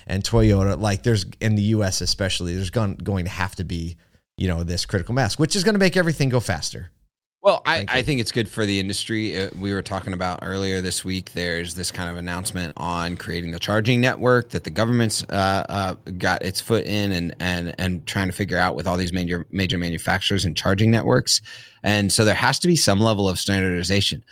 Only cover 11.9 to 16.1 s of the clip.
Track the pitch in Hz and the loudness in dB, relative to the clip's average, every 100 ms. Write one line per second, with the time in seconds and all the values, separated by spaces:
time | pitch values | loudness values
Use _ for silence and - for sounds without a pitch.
11.9 | - 87 87 87 87 95 92 85 - 87 | -6 -8 -6 -6 -6 -6 -6 -6 -6 -6
12.9 | 85 85 87 - 87 85 85 - 107 113 | -4 -4 -6 -6 -6 -6 -6 0 2 4
13.9 | 120 127 - 123 123 - 80 - 80 113 | 4 4 2 4 4 2 -6 -4 -2 2
14.9 | 120 110 - - 98 95 95 - 98 95 | 2 2 0 -2 0 2 0 -2 -2 -4
15.9 | 90 - | -6 -10